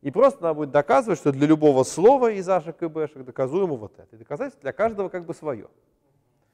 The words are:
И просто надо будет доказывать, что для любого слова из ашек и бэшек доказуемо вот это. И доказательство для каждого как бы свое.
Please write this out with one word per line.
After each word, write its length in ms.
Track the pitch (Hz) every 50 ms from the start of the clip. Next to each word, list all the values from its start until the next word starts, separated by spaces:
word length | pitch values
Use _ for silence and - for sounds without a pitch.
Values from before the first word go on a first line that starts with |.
И 100 | _ 139
просто 320 | 131 185 254 269 - - 165
надо 120 | 165 156
будет 160 | 147 151 139
доказывать, 480 | 131 147 143 - 233 269 247 226 180 -
что 140 | - 151 139
для 140 | 135 147
любого 360 | 151 156 156 151 151 139 127 131
слова 480 | - - - 170 220 277 269 254 226
из 180 | 214 196 185 175
ашек 340 | 190 180 151 170 160 _ 175
и 40 |
бэшек 380 | 165 156 160 156 147 _ 139 131
доказуемо 500 | 127 120 - 135 127 139 185 196 180 147
вот 240 | 117 104 98 _ _
это. 180 | 90 _ -
И 20 | 110
доказательство 440 | 113 _ 143 147 254 285 - _ -
для 100 | 135 -
каждого 380 | - 202 226 220 196 196 175
как 160 | - 185 170
бы 80 | 165 165
свое. 340 | - - 151 135 107 92 - _ _ _ _ _ _ _ _ _ _ _ _ _ _ _ _